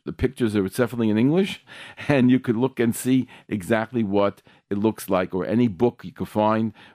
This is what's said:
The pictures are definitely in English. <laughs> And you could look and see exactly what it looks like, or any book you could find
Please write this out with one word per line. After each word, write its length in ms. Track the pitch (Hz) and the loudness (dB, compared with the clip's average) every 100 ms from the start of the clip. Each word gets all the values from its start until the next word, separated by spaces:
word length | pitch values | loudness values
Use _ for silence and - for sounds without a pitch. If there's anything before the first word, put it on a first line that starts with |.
The 100 | - | -14
pictures 420 | - 131 - 113 104 | -4 -4 0 -2 0
are 120 | 95 | -2
definitely 420 | - 117 120 110 | -2 -2 0 0
in 80 | 104 | 2
English. 440 | 131 175 196 - - - - | 2 2 0 -6 -16 -20 -20
<laughs> 220 | - - | -8 -2
And 240 | 139 123 | 2 4
you 80 | 127 | 4
could 180 | 127 113 | 2 -2
look 220 | 131 - | -2 0
and 160 | 117 - | -2 0
see 320 | 123 131 123 - - | 0 0 0 -10 -8
exactly 560 | 107 85 110 113 120 | -6 0 -2 0 -2
what 380 | 101 101 101 - _ _ - | 0 2 0 -2 _ _ -8
it 80 | 101 | 0
looks 320 | 110 - - | 0 0 -2
like, 240 | 92 90 92 | 0 0 -4
or 100 | 78 | -2
any 220 | 113 120 | 0 0
book 340 | 87 120 - | 2 0 0
you 80 | 92 | -10
could 160 | - 92 | -10 -6
find 460 | 107 107 110 113 - - | 0 0 0 -2 -6 -20